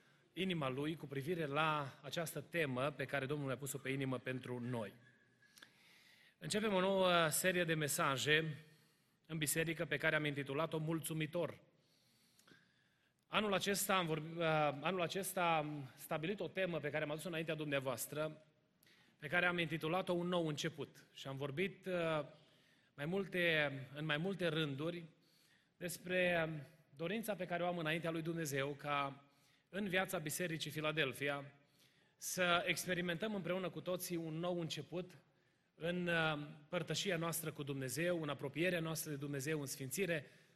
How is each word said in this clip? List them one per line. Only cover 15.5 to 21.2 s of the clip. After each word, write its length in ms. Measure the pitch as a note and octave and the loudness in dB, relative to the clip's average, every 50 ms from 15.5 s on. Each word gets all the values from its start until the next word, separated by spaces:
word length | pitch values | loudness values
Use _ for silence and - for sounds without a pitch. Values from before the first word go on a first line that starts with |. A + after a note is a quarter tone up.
| E3 | 4
am 340 | D#3 D3+ D3+ D3+ D3 C#3 B2+ - | 4 2 0 -4 -6 -8 -10 -12
stabilit 440 | - - - E3+ D#3 D3+ F3 G#3+ G3+ | -16 -6 -4 -4 -2 -2 -2 -2 -2
o 80 | F3+ D3+ | -4 -4
temă 300 | - F#3+ F#3+ F3+ E3+ D3+ | -2 -2 0 0 0 -2
pe 120 | C#3 D3 | -2 0
care 140 | C3 D#3 D3+ | 0 0 0
am 60 | D3 | 0
adus-o 180 | D3+ D#3+ D#3+ F#3 | -4 -4 -4 -4
înaintea 260 | E3 D#3+ E3 D#3+ D#3+ | -4 -4 -2 -2 -2
dumneavoastră, 880 | D3+ D#3 D3 C#3+ C#3 C3 C3+ B2 G#2+ - - C#3 D3 D#3 D#3 G#2 - - _ _ _ _ _ _ _ _ - - _ _ _ _ - | -2 -2 0 0 0 0 0 -2 -2 -4 -6 -4 -2 -2 -4 -4 -10 -20 _ _ _ _ _ _ _ _ -20 -20 _ _ _ _ -12
pe 80 | D3+ | -6
care 200 | C#3+ F3 F3 F3+ | 0 2 4 4
am 120 | F3+ F3 F3 | 4 2 2
intitulat-o 540 | E3+ D#3 E3 D3+ D#3 D#3 E3+ F#3 F#3 F3+ F3 | 0 0 -2 -2 0 0 0 0 2 2 0
Un 140 | F3 F3 | 0 2
nou 200 | F3 F3+ F3 E3 | 2 2 2 2
început. 600 | D#3 D3 - - D#3+ - - B2 - - - - _ - | 2 0 0 -2 -4 -4 -4 -10 -10 -10 -20 -20 _ -16
Și 160 | - | -12